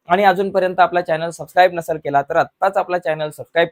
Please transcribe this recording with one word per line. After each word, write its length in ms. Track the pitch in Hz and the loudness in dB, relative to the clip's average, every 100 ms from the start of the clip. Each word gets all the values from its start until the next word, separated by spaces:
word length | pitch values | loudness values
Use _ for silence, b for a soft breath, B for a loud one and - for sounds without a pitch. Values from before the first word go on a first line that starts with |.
| - | -2
आणि 160 | 185 | 2
अजूनपर्यंत 560 | 196 180 196 190 180 185 | 4 2 0 0 0 2
आपला 200 | 175 180 | 2 2
चॅनल 300 | 175 160 170 | -2 -4 -4
सबस्क्राईब 420 | 160 147 180 185 | -10 -2 4 4
नसेल 240 | 170 165 156 | 2 -6 -6
केला 260 | 143 143 | -2 -2
तर 140 | - 165 | 0 -2
आत्ताच 400 | 139 _ 190 196 | -2 _ -2 0
आपला 220 | 180 180 | -2 -4
चॅनल 320 | 170 156 151 | -4 -4 -6
सबस्क्राईब 380 | 139 123 165 165 | -8 -4 -2 0